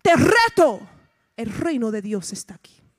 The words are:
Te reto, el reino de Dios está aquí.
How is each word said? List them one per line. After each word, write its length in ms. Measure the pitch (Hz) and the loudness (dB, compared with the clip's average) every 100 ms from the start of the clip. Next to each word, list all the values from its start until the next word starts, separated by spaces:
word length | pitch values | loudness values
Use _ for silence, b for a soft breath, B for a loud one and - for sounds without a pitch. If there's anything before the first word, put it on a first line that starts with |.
Te 140 | 392 330 | 4 4
reto, 720 | 339 440 453 - 311 196 - - _ _ _ - | 4 4 2 4 2 0 -14 -20 _ _ _ -10
el 120 | 226 | -10
reino 420 | 196 330 277 226 | -6 -4 -2 -4
de 100 | 214 | -6
Dios 320 | 196 208 - | -6 -8 -8
está 220 | 196 - 175 | -14 -16 -20
aquí. 280 | _ _ _ | _ _ _